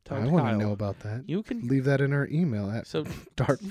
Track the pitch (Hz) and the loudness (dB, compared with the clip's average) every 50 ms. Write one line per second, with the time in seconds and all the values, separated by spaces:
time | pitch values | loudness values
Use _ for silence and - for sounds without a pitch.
0 | - - 139 120 107 139 175 165 139 120 110 104 107 104 104 98 104 98 98 - | -10 -6 -4 -2 0 2 4 4 4 4 2 2 2 0 0 0 -2 -4 -4 -6
1 | - 104 110 123 135 - 156 208 214 - 240 233 120 120 135 135 127 143 139 135 | -8 -8 -8 -8 -6 -4 -4 -4 -4 -4 -6 -4 0 0 2 2 4 2 2 4
2 | 139 139 143 143 139 - - 165 185 143 110 101 101 98 110 117 - - - 156 | 2 2 2 0 0 0 2 2 2 2 2 0 -2 -2 -4 -6 -6 -4 -6 -4
3 | 151 - - - - - - - 120 - 131 - - 98 | -4 -4 -8 -12 -14 -8 -2 0 2 2 2 0 -2 -4